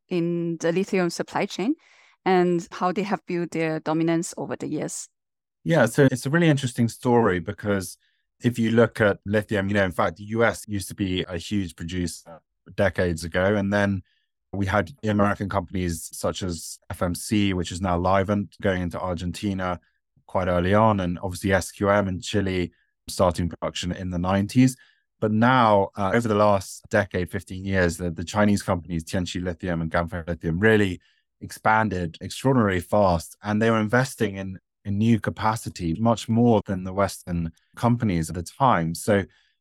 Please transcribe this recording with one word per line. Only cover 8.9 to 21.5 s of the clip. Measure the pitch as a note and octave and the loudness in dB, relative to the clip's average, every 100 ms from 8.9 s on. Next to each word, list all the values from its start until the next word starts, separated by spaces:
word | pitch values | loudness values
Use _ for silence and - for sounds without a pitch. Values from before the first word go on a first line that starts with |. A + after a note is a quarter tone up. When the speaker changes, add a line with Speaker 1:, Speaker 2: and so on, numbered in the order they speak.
| - | 4
Speaker 2:
at | G#2+ F#2 G2 | 2 2 -2
lithium, | G#2 G2 G2+ G2 | -2 0 -2 0
you | |
know, | G#2 | 0
in | F#2+ | 0
fact, | F2 G#2+ E2 | 0 -2 -4
the | |
U | G#2 A2+ | -6 0
S | A2+ - - | 0 0 -6
used | G2+ - | -8 -8
to | |
be | F#2+ G2 F#2 | -4 -2 -2
a | F2+ F2 | -4 -8
huge | - G#2 F2+ - | -4 -4 -4 -8
producer | E2+ F2+ F2 - - E2 _ _ - | -8 -4 -4 -6 -16 -20 _ _ -10
decades | - G2 - F2+ D#2+ | -2 0 0 -2 -2
ago. | E2 F2+ F#2+ G#2 | -4 0 2 2
And | G2 | 0
then | G#2 G2+ F#2+ - _ _ _ _ | 0 0 -2 -6 _ _ _ _
we | G2 | -6
had | F#2+ G#2 F#2+ - | 0 0 -2 -4
American | A2 G#2 G2+ G2+ G2+ | -2 2 2 0 -4
companies | G2 E2+ F#2 F2+ D#2+ - | -4 -4 -4 -4 -6 -10
such | - F#2+ D#2+ | -8 -6 -4
as | F#2 D#2+ - - - | -6 -8 -10 -16 -14
F | F#2+ | -6
M | F#2 | -4
C, | F2 - G#2+ G2+ | -4 -2 0 0
which | F2+ E2+ | 0 -4
is | F2 | -4
now | F#2+ F2 | -2 0
Livent, | F2+ G2 F#2+ G2+ F#2+ - | 2 2 2 -2 -4 -4
going | G#2 F#2 | -2 0
into | F2+ - | -2 -6
Argentina | F#2 E2+ F2+ E2+ G#2 F#2+ F#2 F2 - _ _ _ - | -6 -6 -6 -6 -6 -4 -4 -6 -10 _ _ _ -6
quite | G2 F#2 | -2 0
early | F2 F2+ | 2 4
on, | G#2 A2 G2+ | 4 6 4
and | F2+ F2 | 0 -4
obviously | F#2+ F2+ G2 | -6 -4 0